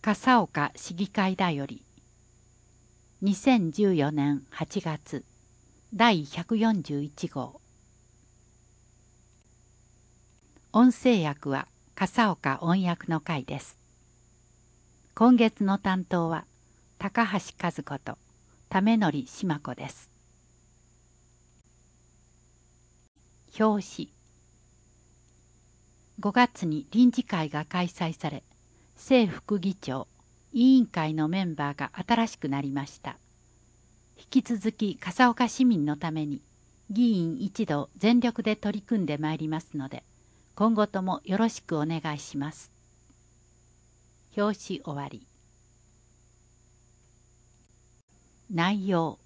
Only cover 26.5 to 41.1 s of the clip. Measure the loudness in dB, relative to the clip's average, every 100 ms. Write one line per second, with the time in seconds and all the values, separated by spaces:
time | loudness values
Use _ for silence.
26.5 | 2 -4 -4 -4 4 4 4 -4 -4 -2
27.5 | -4 -4 -4 -4 -2 -6 -4 -8 -8 _
28.5 | _ _ _ _ _ 2 4 4 -2 -4
29.5 | -2 -2 -6 -6 -8 -8 _ _ _ _
30.5 | 2 6 8 6 0 -2 0 0 0 -4
31.5 | -2 -4 -4 -8 -8 0 0 0 -4 -6
32.5 | -4 -4 -4 -6 -10 -14 -14 _ _ _
33.5 | _ _ _ _ _ _ -20 -2 0 0
34.5 | -4 -4 -2 -6 -4 -10 4 4 4 -2
35.5 | 4 4 4 0 -2 -4 -4 -4 -6 _
36.5 | _ _ _ _ 0 2 2 0 -4 -6
37.5 | -4 -2 -2 -4 -2 4 4 2 -2 -4
38.5 | -2 -4 -6 -2 -2 -2 -2 -2 -4 -4
39.5 | -6 -6 -10 -10 -12 _ _ _ _ _
40.5 | 0 2 4 0 0 -4